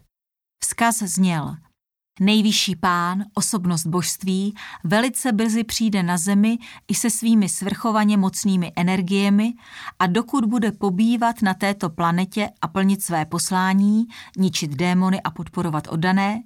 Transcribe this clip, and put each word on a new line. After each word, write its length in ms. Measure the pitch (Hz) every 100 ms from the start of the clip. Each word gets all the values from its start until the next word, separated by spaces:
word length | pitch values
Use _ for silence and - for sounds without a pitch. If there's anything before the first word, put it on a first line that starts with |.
| - _ _ _ _ -
Vzkaz 360 | - - 233 226
zněl: 580 | 196 185 185 165 143 147 - _ _ _ _ -
"Nejvyšší 560 | 190 214 214 208 - 175
pán, 480 | 190 175 175 185 208
osobnost 520 | - - 220 180 170 165
božství, 680 | 175 160 - 190 190 202 208 - -
velice 480 | 165 208 262 254 262
brzy 320 | 214 226 220
přijde 380 | 220 - 220 196
na 160 | 175 175
zemi 400 | 180 202 220 233 - - -
i 60 |
se 160 | 202 233
svými 380 | - 226 226 185
svrchovaně 680 | - 190 202 233 214 208 208
mocnými 560 | 190 185 202 190 165 -
energiemi 800 | 175 190 180 196 202 202 220 240 - - - -
a 80 | 185
dokud 380 | 185 240 285
bude 280 | 220 240 208
pobývat 680 | 202 202 185 226 240 233 233
na 120 | 208
této 360 | 185 202 202 175
planetě 600 | 160 170 170 185 214 208 -
a 80 | 165
plnit 340 | 190 190 196
své 220 | - 165
poslání, 840 | 156 170 - 185 185 196 202 214 233 - - -
ničit 340 | 190 - 156
démony 500 | 135 180 180 185 190
a 80 | -
podporovat 580 | 165 160 - 175 156 -
oddané, 540 | 160 180 190 196 220